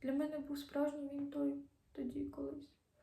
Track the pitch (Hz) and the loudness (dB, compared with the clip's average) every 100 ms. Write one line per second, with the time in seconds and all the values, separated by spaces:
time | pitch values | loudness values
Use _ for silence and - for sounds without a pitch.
0 | 262 277 302 302 285 285 - 285 294 294 | 2 4 2 0 -2 -4 -2 2 4 2
1 | 277 285 285 285 285 285 285 _ _ - | -4 -4 -2 2 2 2 -4 _ _ -6
2 | 254 285 285 277 277 294 - _ _ _ | -4 -2 -4 -2 -4 -4 -10 _ _ _